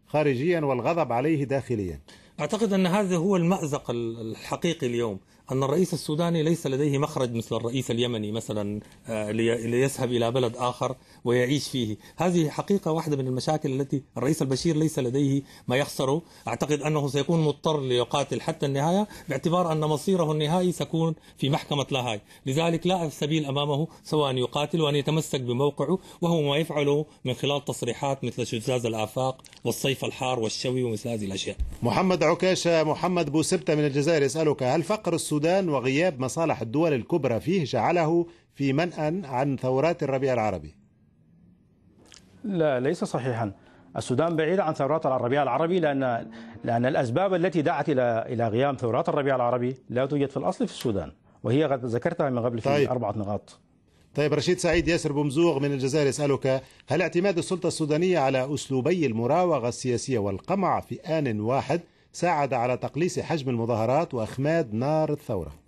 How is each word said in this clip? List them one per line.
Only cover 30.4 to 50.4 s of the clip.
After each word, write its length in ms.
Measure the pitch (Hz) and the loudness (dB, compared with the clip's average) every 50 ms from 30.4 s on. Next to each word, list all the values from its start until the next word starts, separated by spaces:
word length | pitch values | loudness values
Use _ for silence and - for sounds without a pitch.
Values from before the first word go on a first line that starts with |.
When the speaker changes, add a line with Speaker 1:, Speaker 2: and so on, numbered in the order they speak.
Speaker 2:
والشوي 420 | 110 104 - - - 127 127 131 | -2 -2 -4 -4 -4 -2 -2 0
ومثل 260 | 123 117 110 104 - 120 | -2 -2 -2 -4 -4 -4
هذه 160 | 117 107 104 | -4 -4 -4
الأشياء. 320 | 98 95 92 - 104 98 - - - - - | -4 -6 -6 -6 -6 -4 -4 -6 -6 -4 -2
Speaker 1:
محمد 400 | 117 120 101 170 185 185 185 156 | -2 0 2 2 2 2 2 4
عكاشة، 640 | 165 151 170 - 180 185 180 - - 170 165 160 156 | 4 2 2 4 2 2 2 2 2 2 4 4 2
محمد 480 | 156 139 - 170 185 180 170 165 147 | 2 0 0 0 0 0 0 0 2
بوسبتة 420 | 147 160 143 - 185 170 - 175 151 | 2 2 2 2 0 0 0 2 2
من 100 | 151 147 | 2 2
الجزائر 380 | 147 131 147 139 165 170 147 | 2 2 2 2 4 4 4
يسألك: 400 | 139 127 120 160 160 151 135 - | 4 2 2 2 2 2 2 2
هل 200 | 131 123 143 170 | 2 2 2 2
فقر 320 | 160 - 208 214 - 175 165 | 2 0 -2 -2 0 -2 -2
السودان 540 | 143 - - 151 147 147 165 185 196 190 165 | -2 0 -2 0 2 2 4 4 2 2 2
وغياب 520 | 143 127 117 131 135 151 180 185 143 123 | 0 0 0 2 2 2 2 2 0 -2
مصالح 400 | 131 123 - 165 165 151 127 - | -4 -4 -2 0 0 0 0 -2
الدول 320 | 113 113 117 151 170 165 | -4 -2 0 2 2 2
الكبرى 480 | 143 120 101 - 175 165 135 120 113 107 | 2 0 0 0 0 0 2 0 0 0
فيه 240 | - 147 190 190 143 | 0 0 0 0 0
جعله 640 | 117 135 113 110 151 170 175 156 151 170 170 170 - - - _ _ _ | 0 0 2 2 2 2 2 2 4 2 2 0 -2 -6 -20 _ _ _
في 180 | - 139 135 | -2 0 2
منأى 500 | 131 151 175 175 - 165 151 151 170 202 165 | 2 2 0 0 -2 -2 -2 -2 -2 -4 -4
عن 320 | 139 143 - 147 143 135 | -4 -2 0 0 0 -2
ثورات 460 | - 143 131 131 135 151 170 170 - | -2 0 0 2 2 2 2 0 0
الربيع 300 | 151 135 135 131 139 131 | -2 -2 0 0 0 0
العربي؟ 420 | 127 117 107 107 95 82 76 76 - _ _ _ _ _ _ _ _ _ _ _ _ _ - - - _ _ _ _ _ _ _ _ - - - - - - - - - - | 2 2 2 0 -2 -4 -6 -12 -18 _ _ _ _ _ _ _ _ _ _ _ _ _ -20 -20 -20 _ _ _ _ _ _ _ _ -20 -20 -20 -20 -20 -20 -20 -18 -10 -6
Speaker 3:
لا، 360 | 208 196 165 156 147 131 123 | -4 0 2 2 2 2 2
ليس 240 | 127 151 180 - 208 | 0 0 -2 -2 -4
صحيحًا. 480 | - - 135 120 131 117 113 117 101 98 - - - - - - - - | -4 -4 -2 -2 -2 -2 -2 -2 -4 -6 -10 -18 -20 -20 -20 -20 -12 -8
السودان 400 | - - - 123 131 160 170 165 | -6 -4 0 0 2 2 2 0
بعيد 240 | 156 156 156 185 196 | 0 0 2 2 0
عن 140 | 175 156 156 | 0 0 0
ثورات 320 | 151 139 135 151 160 160 | 0 0 0 0 0 0
الربيع 360 | 139 131 127 117 120 135 147 | 0 0 0 0 0 2 2
العربي 380 | 139 123 123 143 165 165 190 180 | 2 2 0 0 0 0 0 2
لأن، 500 | 156 147 139 135 131 127 117 117 - - - - - - - - - | 2 0 0 0 0 0 -2 -2 -4 -8 -16 -18 -18 -18 -16 -8 -4
لأن 220 | 120 117 120 123 | -2 0 2 2
الأسباب 480 | 131 165 160 135 113 120 175 196 190 190 | 2 2 2 0 0 2 2 2 2 2
التي 280 | 170 170 185 175 165 | 2 0 0 2 2
دعت 260 | 139 165 165 143 143 160 | 0 2 0 0 0 0
إلى، 360 | 143 127 123 120 113 113 - - | 2 2 2 2 2 0 -2 -2
إلى 200 | 127 113 117 110 | -2 0 0 2
قيام 280 | 104 120 139 143 131 | 2 2 2 2 0
ثورات 320 | - 127 113 110 139 170 180 | 0 -2 0 0 0 0 0
الربيع 280 | 151 147 135 139 135 | 0 0 2 2 2
العربي 400 | 127 120 120 123 123 123 127 135 - - - | 2 2 2 0 0 0 -2 -4 -6 -8 -4
لا 180 | 117 123 139 | -2 -2 0
توجد 240 | 139 147 143 139 135 | 0 0 0 0 0
في 60 | - | -2
الأصل 300 | 139 | -2